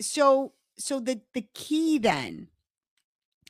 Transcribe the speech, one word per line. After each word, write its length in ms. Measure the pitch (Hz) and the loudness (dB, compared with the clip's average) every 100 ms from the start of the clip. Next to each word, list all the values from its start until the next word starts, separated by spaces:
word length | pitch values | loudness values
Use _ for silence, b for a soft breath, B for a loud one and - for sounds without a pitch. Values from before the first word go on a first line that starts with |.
so, 520 | - 302 277 269 269 - _ - | -6 2 4 4 2 -8 _ -14
so 220 | - 269 | -6 -4
the, 220 | 233 233 - | -4 -6 -6
the 120 | 254 202 | -10 -10
key 440 | - - 302 320 302 | -10 -4 0 2 2
then 500 | 214 147 113 80 - _ _ _ _ _ _ _ _ _ - | 2 0 -2 -10 -16 _ _ _ _ _ _ _ _ _ -20